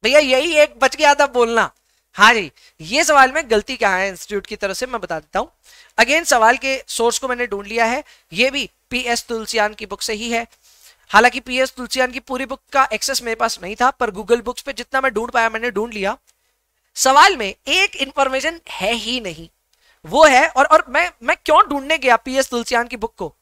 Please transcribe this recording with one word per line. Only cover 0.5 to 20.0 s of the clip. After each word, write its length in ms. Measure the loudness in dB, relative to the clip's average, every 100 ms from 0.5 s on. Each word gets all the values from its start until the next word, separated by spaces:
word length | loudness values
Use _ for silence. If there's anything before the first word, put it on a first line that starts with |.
एक 240 | 2 2 2
बच 180 | -2 2
गया 180 | 2
था 120 | 4 2
बोलना। 440 | 2 0 0 -2 _ _ _ _ 4
हाँ 180 | 4
जी, 180 | 4 -2 _ _ _
ये 240 | -4 -2
सवाल 280 | 2 4 4
में 180 | 2 0
गलती 260 | -2 -2 -2
क्या 180 | -2
है 140 | 0 -4
इंस्टीट्यूट 380 | -8 -10 -10 -10
की 100 | -8
तरफ 200 | -8 -6
से 100 | -8
मैं 140 | -8
बता 200 | -8 -10
देता 180 | _ -6
हूँ। 120 | -6 _ _ -20 _ 0
Again 240 | 2 2
सवाल 320 | 2 4 4 4
के 260 | -2 -6 -8
सोर्स 300 | -2 -2 -2
को 100 | -6
मैंने 180 | -6 -6
ढूंढ 200 | -8 -8
लिया 180 | -2
है, 200 | -2 -2 -8 _ _
ये 180 | -2 -2
भी 200 | -2 -8 _ _
पीएस 340 | -8 -4 -6 -4
तुलसियान 460 | -8 -6 -2 -4
की 120 | -4 -16
बुक 160 | -10
से 100 | -8
ही 180 | -8 -6
है। 160 | -6 -8 _ _ _ _ _ _
हालांकि 320 | 4 4 0
पीएस 320 | -8 -4 -4 -4
तुलसियान 340 | -10 -4 -4
की 100 | -4
पूरी 240 | -10 -10 -8
बुक 140 | -12 _
का 160 | -2 0
एक्सेस 300 | -2 -6 -6
मेरे 120 | -6
पास 240 | -4 -6 -6
नहीं 140 | -12 -2
था, 140 | -2
पर 200 | -2 -6
Google 320 | -6 -2 -2
बुक्स 200 | -2 -10
पे 100 | -12
जितना 280 | -12 -4 -2
मैं 120 | -2
ढूंढ 180 | -2 -2
पाया 180 | 0 0
मैंने 200 | -2 -6
ढूंढ 220 | -4 -6
लिया। 240 | -6 -6 -6 _ _ _ _ _ _ _ -2
सवाल 400 | 4 6 6 4
में 180 | -6 -10 -4
एक 280 | 0 0 -4
इन्फॉर्मेशन 640 | -8 -2 -2 0 -6 -8 -16
है 220 | -6 -4
ही 280 | -4 -6 -8
नहीं, 280 | -8 -14 -20 _ _ _ _ _